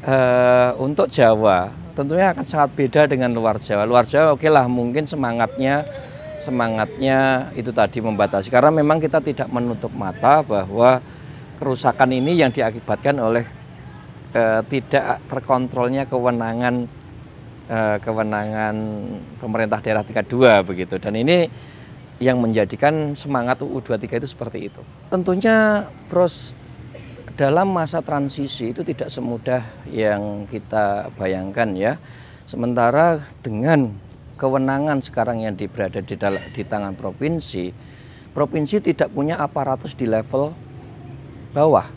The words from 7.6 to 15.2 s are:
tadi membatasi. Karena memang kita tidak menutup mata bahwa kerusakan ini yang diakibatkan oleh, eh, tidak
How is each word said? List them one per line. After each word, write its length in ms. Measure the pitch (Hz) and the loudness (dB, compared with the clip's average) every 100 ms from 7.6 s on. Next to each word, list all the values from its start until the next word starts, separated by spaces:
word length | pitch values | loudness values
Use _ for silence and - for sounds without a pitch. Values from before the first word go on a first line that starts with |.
| 117 | -4
tadi 320 | 117 101 117 | 0 0 0
membatasi. 480 | 110 104 101 101 101 | -4 0 0 0 2
Karena 240 | 123 143 | 4 6
memang 240 | 160 147 160 | 4 2 2
kita 240 | 156 160 | 2 0
tidak 240 | 135 127 123 | -2 -4 -4
menutup 480 | 123 120 110 113 | -2 -4 -4 -8
mata 480 | 110 98 - 117 151 | -6 -8 0 4 4
bahwa 560 | 135 104 95 104 120 127 - - - - - - | 2 -2 -2 4 6 4 -2 -18 -18 -18 -18 -8
kerusakan 560 | 135 127 131 113 131 127 | -4 0 0 2 2 2
ini 240 | 139 175 | 2 4
yang 80 | 135 | 2
diakibatkan 640 | 113 113 113 - 104 139 143 | 2 -2 -4 -4 -2 0 0
oleh, 240 | 113 117 113 - - - - - - - - | 2 0 -2 -12 -20 -18 -18 -18 -20 -20 -4
eh, 320 | 120 113 110 110 | 0 2 2 0
tidak 560 | 135 131 139 - 120 | -6 0 0 0 -4